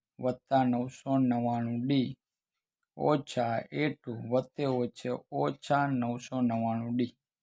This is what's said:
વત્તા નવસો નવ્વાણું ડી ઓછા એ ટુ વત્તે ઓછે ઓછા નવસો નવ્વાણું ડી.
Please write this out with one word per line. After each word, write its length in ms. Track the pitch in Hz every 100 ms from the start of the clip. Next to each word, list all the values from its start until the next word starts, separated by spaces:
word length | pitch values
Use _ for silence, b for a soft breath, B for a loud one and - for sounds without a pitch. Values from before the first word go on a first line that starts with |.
| _ -
વત્તા 460 | 127 123 - 135
નવસો 480 | 127 120 127 - 139 135
નવ્વાણું 600 | 127 120 120 117 117 120
ડી 260 | 127 139 127 135 _ _ _ _ _ _ _ -
ઓછા 600 | 143 147 - - 117 117 -
એ 140 | 143 147
ટુ 220 | - - 113 113
વત્તે 340 | 127 - - 139 127
ઓછે 300 | 120 - 123 123 - 139
ઓછા 440 | 147 139 - 143 143 131
નવસો 360 | 120 120 - 131
નવ્વાણું 500 | 123 113 113 113 117
ડી. 200 | 120 120 - _ _